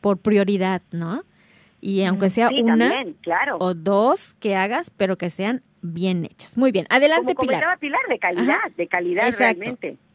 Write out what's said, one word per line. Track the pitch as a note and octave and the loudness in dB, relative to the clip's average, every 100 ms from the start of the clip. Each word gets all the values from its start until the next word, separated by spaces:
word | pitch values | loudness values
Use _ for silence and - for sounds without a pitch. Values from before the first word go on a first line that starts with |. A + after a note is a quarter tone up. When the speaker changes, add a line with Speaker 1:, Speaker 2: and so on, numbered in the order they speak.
Speaker 1:
por | G3+ F#3+ | -2 0
prioridad, | - G#3 G3 G3+ F#3 F#3 - | 2 2 2 0 0 -2 -6
¿no? | E3+ E3 A#3+ - _ _ _ _ _ | -8 -6 -6 -10 _ _ _ _ _
Y | F#3+ G3 | -4 0
aunque | F#3+ G3 G3 | 0 2 0
Speaker 2:
Mm, | |
Speaker 1:
sea | A3+ A#3+ | 2 2
Speaker 2:
sí, | C4 | 2
Speaker 1:
una | A3+ A3+ B3 | 2 4 2
Speaker 2:
también, | C4 B3 - | 0 -6 -10
claro. | - F3 C4+ G#3 | -4 -2 -2 -2
Speaker 1:
o | F#3 | -2
dos | E3+ E3 G3+ A#3+ F#4 - _ | -2 0 2 4 0 -4 _
que | G#3+ F#3+ | -2 0
hagas, | G3 B3+ F4 | 0 -4 -6
pero | - F#3+ F3+ | -2 -2 -2
que | E3+ | -6
sean | - G3 C4 - _ | -4 -4 -4 -8 _
bien | E3+ E3 E3+ F3+ | -10 -4 -2 -2
hechas. | D#3+ - - - | -4 -12 -8 0
Muy | C4 | 2
bien. | F#3+ - | 2 2
Adelante, | B3+ D4 D#4+ B3+ C#4 | 4 4 4 0 0
Speaker 2:
Como | C4 | 0
Speaker 1:
Pilar. | C#4 | 0
Speaker 2:
comentaba | D#4+ F4+ | 0 -2
Pilar, | D4 D#4+ B4+ | -4 -4 -2
de | B3 | -2
calidad, | F#3 F3 A#3+ - | -2 0 0 0
Speaker 1:
Ajá. | - - | -2 -6
Speaker 2:
de | E3+ | -2
calidad | F3+ F3 F3 A#3+ | -2 0 0 0
Speaker 1:
Exacto. | A#3+ A#3+ F3 | 2 0 0
Speaker 2:
realmente. | A3 B3 D3+ C#3+ _ | -6 -8 -10 -12 _